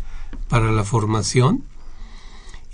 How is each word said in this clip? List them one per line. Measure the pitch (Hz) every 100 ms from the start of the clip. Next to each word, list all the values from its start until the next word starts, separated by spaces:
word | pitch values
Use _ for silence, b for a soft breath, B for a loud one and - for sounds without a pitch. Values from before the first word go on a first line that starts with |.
| B B B - -
para | 117 113
la | 110
formación. | 101 113 104 110 101 127 127 262 - - b b b b b b b b b